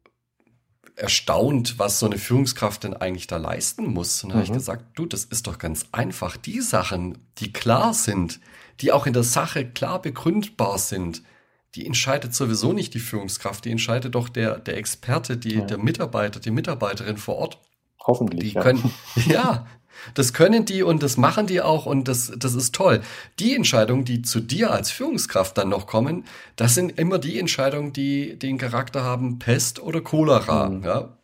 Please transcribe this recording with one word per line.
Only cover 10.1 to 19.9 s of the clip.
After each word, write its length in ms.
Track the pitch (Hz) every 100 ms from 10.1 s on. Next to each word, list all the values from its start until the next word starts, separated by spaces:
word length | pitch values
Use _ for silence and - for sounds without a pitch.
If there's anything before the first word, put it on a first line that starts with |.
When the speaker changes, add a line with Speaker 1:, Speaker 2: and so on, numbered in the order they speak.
| 123 165 208 208 - 101 98
Speaker 1:
sind, 460 | - 95 87 82 _ _ _ _ _ -
die 100 | -
entscheidet 480 | 123 135 143 120 -
sowieso 380 | 127 107 120
nicht 200 | 202 -
die 60 | 113
Führungskraft, 680 | - 107 95 - - 101 120
die 60 |
entscheidet 420 | 113 113 120 123
doch 160 | 123 120
der, 300 | 139 139 -
der 180 | - -
Experte, 600 | - - - 143 117 123
die, 180 | 113 110
Speaker 2:
Ja. 60 |
Speaker 1:
der 180 | 101 101
Mitarbeiter, 600 | 107 - 151 110 104 101
die 120 | 110
Mitarbeiterin 680 | 120 165 123 101 104 98 104
vor 200 | - -
Ort." 200 | - - _ _ _ _ -
Speaker 2:
Hoffentlich, 380 | 127 113 85
Speaker 1:
Die 100 | 107
Speaker 2:
ja. 80 | 104
Speaker 1:
können, 320 | 127 131 120 - - 120
Speaker 2:
<laughs> 100 | 123
Speaker 1:
ja, 400 | 190 254 120 - - _